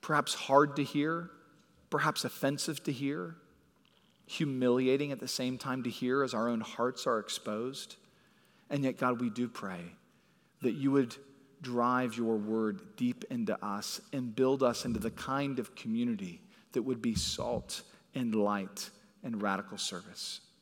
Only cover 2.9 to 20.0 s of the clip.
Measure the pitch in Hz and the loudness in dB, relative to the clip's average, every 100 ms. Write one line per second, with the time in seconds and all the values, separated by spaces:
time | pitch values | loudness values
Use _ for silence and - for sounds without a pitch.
2.9 | 123 139 151 175 165 - _ _ _ _ | -2 -2 -4 -6 -10 -20 _ _ _ _
3.9 | _ _ _ - - 151 131 127 123 127 | _ _ _ -12 -2 0 2 4 6 6
4.9 | 135 147 131 120 - 127 127 139 131 120 | 4 2 -4 -6 -4 -2 -4 -4 -2 -2
5.9 | 113 127 131 135 117 117 117 110 - 123 | -2 0 2 2 2 0 0 -4 0 -2
6.9 | 127 - 113 104 - - 107 123 139 - | 0 0 0 -2 -8 -4 -4 -4 -6 -12
7.9 | - _ _ _ _ _ _ _ 143 135 | -16 _ _ _ _ _ _ _ 0 0
8.9 | 123 131 120 120 107 120 - 101 92 87 | 2 2 2 0 0 -2 -2 -8 -8 -10
9.9 | - _ _ _ _ _ _ 127 143 139 | -16 _ _ _ _ _ _ -2 0 4
10.9 | 139 123 - - - - - 131 120 120 | 4 2 -2 -18 -20 -20 -14 -4 2 4
11.9 | 127 127 113 113 113 104 110 110 98 - | 4 2 0 0 2 2 2 0 -2 -10
12.9 | - 123 123 - 123 107 101 104 101 - | -2 0 0 -4 -2 -2 -2 -4 -4 -6
13.9 | - - 139 123 110 131 139 131 117 123 | -8 -6 -6 -6 2 4 6 4 2 -2
14.9 | 110 110 - - 135 143 131 113 - 113 | -2 -4 -6 -4 -2 0 -2 -6 -8 -4
15.9 | 113 120 107 92 87 - - _ 131 120 | 0 0 -2 -4 -10 -18 -20 _ -2 0
16.9 | 120 117 107 - - - 120 - - - | 0 0 0 -2 -2 -2 -2 -4 -10 -12
17.9 | - _ 135 123 110 104 101 95 - - | -20 _ -2 0 4 4 2 -2 -8 -12
18.9 | - - _ - 110 101 98 101 104 - | -14 -20 _ -6 -2 0 0 -2 -6 -6
19.9 | 90 | -6